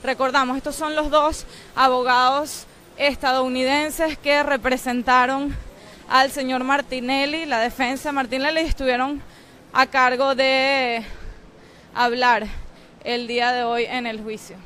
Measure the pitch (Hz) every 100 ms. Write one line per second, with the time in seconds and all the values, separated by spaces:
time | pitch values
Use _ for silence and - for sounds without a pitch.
0 | 233 247 262 269 254 269 294 285 311 302
1 | 302 302 294 311 - - - - 262 254
2 | 247 247 254 277 302 - - - - -
3 | 285 262 277 262 254 254 254 285 302 -
4 | 320 294 285 285 285 277 233 254 254 247
5 | 240 254 247 269 285 277 - - - -
6 | - 262 269 285 262 262 254 277 277 254
7 | 247 269 277 311 320 240 233 233 247 262
8 | 302 277 247 254 285 320 320 - 262 247
9 | 262 285 - - - - - - 269 269
10 | 254 247 269 262 262 262 269 277 247 233
11 | 214 - - - - - - - - -
12 | 240 240 247 226 208 - - - - -
13 | - 240 240 240 240 247 233 233 233 254
14 | 240 220 214 214 - 190